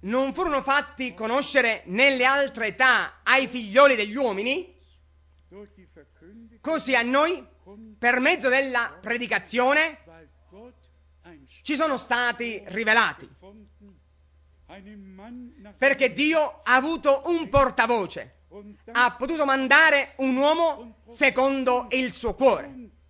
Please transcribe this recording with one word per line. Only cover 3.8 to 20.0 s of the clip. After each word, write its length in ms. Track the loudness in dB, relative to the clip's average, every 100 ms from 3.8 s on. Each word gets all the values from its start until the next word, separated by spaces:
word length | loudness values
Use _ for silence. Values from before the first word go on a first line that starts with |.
| 6 4
degli 200 | -2 -4
uomini, 560 | -4 -4 -4 -4 -8 _ _ _ _ _ _ _ _ -20 -20 _ -20 -20 _ _ -20 -20 -20 _
così 340 | -6 -6 0 0
a 60 |
noi, 420 | 2 2 0 -2 -12 _ -20 -20 -20 -2
per 220 | 0 2
mezzo 300 | 0 0 0
della 480 | 0 0 -2 -4 -8
predicazione, 1040 | -8 -6 -4 -6 -4 0 2 2 0 -6 -20 -20 -20 _ _ -20 -20 _ _ _ _ _ -20 -20 -20 _
ci 120 | -8 -2
sono 220 | -2 -2
stati 640 | -2 -2 0 -4 -8 -10 -10
rivelati. 600 | -6 2 2 2 -4 -20 _ -20 -20 -20 _ -20 _ _ _ _ _ _ _ _ -20 -20 -20 -20 -20 -18 -18 -18 -20 -20 0
Perché 360 | 0 2 0
Dio 480 | 2 2 2 0 -4
ha 120 | 2 2
avuto 480 | 2 -2 0 0 0
un 240 | -4 0
portavoce, 960 | 2 2 2 0 0 -2 -10 -16 _ _ -20 -20 -20 -6
ha 240 | 2 2 0
potuto 280 | -6 -2 0
mandare 680 | 0 4 4 6 4